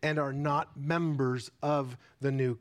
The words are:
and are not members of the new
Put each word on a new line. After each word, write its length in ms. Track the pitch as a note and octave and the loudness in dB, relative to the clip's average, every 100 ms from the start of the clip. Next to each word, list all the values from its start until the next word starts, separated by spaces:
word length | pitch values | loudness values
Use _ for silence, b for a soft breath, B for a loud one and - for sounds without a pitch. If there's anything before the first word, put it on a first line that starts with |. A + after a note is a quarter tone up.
and 180 | D3+ D3+ | 0 0
are 140 | C#3 | 0
not 420 | C3+ D3 C#3+ - - | 0 0 0 0 -6
members 720 | C#3 E3+ E3 D3 C3 B2+ A2+ _ | -2 0 2 2 2 0 -4 _
of 360 | D3 D3 C3 B2 B B | 0 0 0 -8 B B
the 140 | C#3 | -2
new 220 | C3+ B2+ A#2+ | 0 0 -2